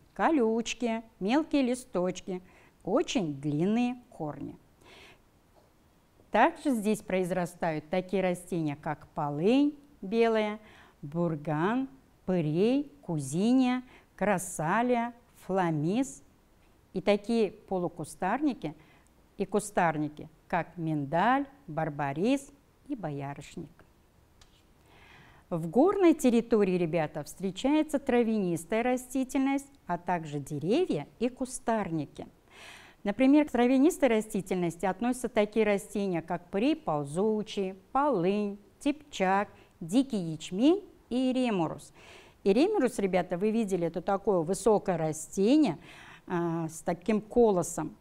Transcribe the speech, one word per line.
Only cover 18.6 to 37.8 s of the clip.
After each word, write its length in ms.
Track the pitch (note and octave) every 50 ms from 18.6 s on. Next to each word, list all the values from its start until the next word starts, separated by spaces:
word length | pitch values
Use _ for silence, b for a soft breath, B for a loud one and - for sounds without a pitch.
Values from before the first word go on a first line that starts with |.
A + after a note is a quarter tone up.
| - D3+ D#3 b b b b b b b _ _ _ _ _
и 80 | - G3+
кустарники, 800 | - - G#3 G3+ - - G#3 F3+ E3 D#3 D3+ D3+ D3 D3+ - - - - _ _ -
как 260 | - E3+ D#3+ - -
миндаль, 680 | F3+ D#3+ D#3+ D#3 D3 C#3+ C3+ D#3 E3+ F#3+ A#3 C4 C#4 C#4+ - - - _
барбарис 840 | - D3+ D#3 D#3+ D#3 D3 C#3+ D3 C#3 C#3 D3+ F#3+ A#3+ C#4 C4+ C#4 - - _ _ _ _ _ _
и 80 | - C#4+
боярышник. 720 | A3+ E3+ D#3 C#3+ C#3+ C#3+ C#3 C#3+ - D3 - - F3+ D#3+ D3 - - - _ _ _ _ _ _ _ _ _ _ _ - _ _ _ _ _ _ _ b b b b b b b b b b b b b _
В 180 | F3+ E3 D#3+
горной 460 | E3+ D#3 A#3 D4+ F#4+ G4+ G4 F#4 E4+ D4+
территории, 640 | - - B3+ A3+ A#3 A3+ - A#3+ G#3+ G#3 F#3 F3+
ребята, 460 | F3+ F3 D#3+ D#3 E3 D3+ D3+ - D#3 C#3+
встречается 760 | - - - F3 G3 F3+ - - C4 D4+ D#4 D4+ D#4 -
травянистая 840 | C4+ C#4 - A#3+ A#3+ A#3+ A3 A3 G#3+ F#3+ F3 E3+ D#3 F3 - A3 A3 A#3+
растительность, 880 | B3+ B3+ B3 B3+ - - C4+ C4 C4 - C#4 C4+ C#4 C#4 C#4 C#4 - - _ _
а 100 | - F3
также 420 | F3 - - F3+ E3+ D#3+ D3+ D3 D3
деревья 680 | C3+ - D#3 C#3+ C#3+ F3 A3+ E4 F#4 - A3+ D3+ C#3+ - - -
и 100 | A3 B3+
кустарники. 1000 | B3 - C4 B3 - - - - A3+ A3 G3 F3 E3 D#3 C#3+ C#3 - - - - - _ _ B B B B B B B B B B B -
Например, 440 | G3+ G3+ - C4 C4 C#4+ D4+ D4
к 40 | D4+
травянистой 580 | - A#3 A#3+ B3 C4+ C4 C4+ F4 F4+ - D4 B3
растительности 760 | A3+ G#3+ G#3+ A3 - G3 F3+ - G3 F#3 F3 E3+ E3 E3+ -
относятся 440 | F#3+ F#3+ - A#3 B3 B3 B3 - A3
такие 360 | - A3 G#3 G#3 - A3+ G#3+
растения, 560 | G#3 G3+ G3 G3+ - - G#3 G3+ G3 F3+ D#3+
как 280 | D#3+ - F3+ E3+ - -
пырей 260 | - G3 A3+ D4 D#4+
ползучий, 1000 | D#4 - F#3 D#3 D3 C#3+ C#3 D3 F3 G3+ A3 A3 G#3+ G3+ - - G#3 G3 F#3+ F#3+ -